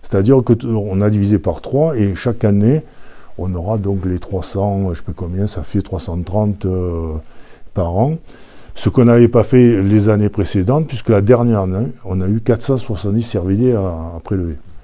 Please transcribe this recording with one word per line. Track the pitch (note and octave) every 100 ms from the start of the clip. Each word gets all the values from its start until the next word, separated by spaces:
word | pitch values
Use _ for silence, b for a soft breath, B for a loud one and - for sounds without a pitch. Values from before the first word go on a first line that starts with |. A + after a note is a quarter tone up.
C'est-à-dire | - G2 G2+ C3+
que | A#2
t-, | A#2 B2
on | A2 G2+ F#2+
a | G#2
divisé | G#2+ G2+ G#2
par | F#2+ E2
trois | - C3 D#3+
et | C3 G2+
chaque | F#2 B2+ A2
année, | G#2+ G2+ G#2+ D3+ b b b b b -
on | F2+
aura | F2+ F2 A2
donc | G2 G2 F#2
les | F2+
trois | - F#2+
cents, | D#2+ G2 G2+ G2 G2
je |
sais | D#2+
plus | -
combien, | - F2 F#2 G#2
ça | -
fait | - G2+
trois | - F2+
cent | - E2+
trente, | E2+ G2 G#2 G2
euh, | F#2+ F#2 F2+ E2+ D#2+ D#2 b b b b b
par | - E2+ F2+
an. | B2+ D#3+ B B B B B
Ce | - -
qu'on | -
n'avait | A#2+ A#2+ A#2+
pas | A#2+
fait | G#2+ B2+ A#2+ A2
les | G2 G#2+ G#2
années | G#2+ G#2
précédentes, | G2+ F#2+ G2+ F#2 C#3+ D#3
puisque | A2+ -
la | G#2+
dernière | G2 B2 A#2+ A2
année, | F#2+ F#2+ A#2 - G2
on | F#2
a | F#2
eu | A2
quatre | - A2+
cent | B2+ C3
soixante-dix | - G2 G#2 G#2+
cervidés | A2+ G#2 F2 G2 B2+
à, | A2+ F#2+ E2 E2 E2
à |
prélever. | - G2 E2+ D#2 - b